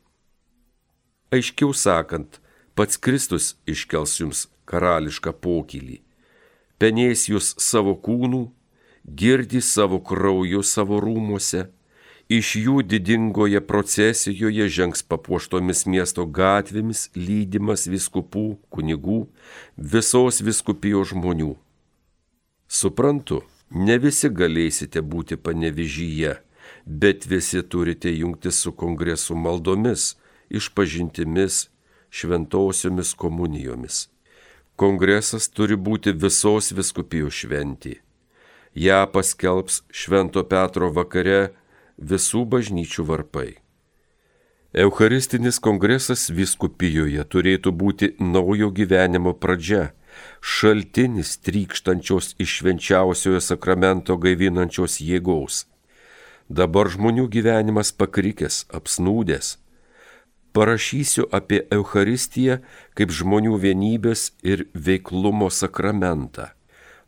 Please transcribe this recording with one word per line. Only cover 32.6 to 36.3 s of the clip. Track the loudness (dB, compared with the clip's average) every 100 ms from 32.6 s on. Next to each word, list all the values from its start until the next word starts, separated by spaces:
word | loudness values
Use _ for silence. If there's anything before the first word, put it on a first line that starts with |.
| 0 0 -2 -2 -4 -4
komunijomis. | -6 -4 -4 -4 -8 -10 -8 -10 -10 _ _ _ _ _ _ 0
Kongresas | 2 4 4 2 0 -4 -6
turi | -2 0
būti | 0 0 0 0
visos | 0 2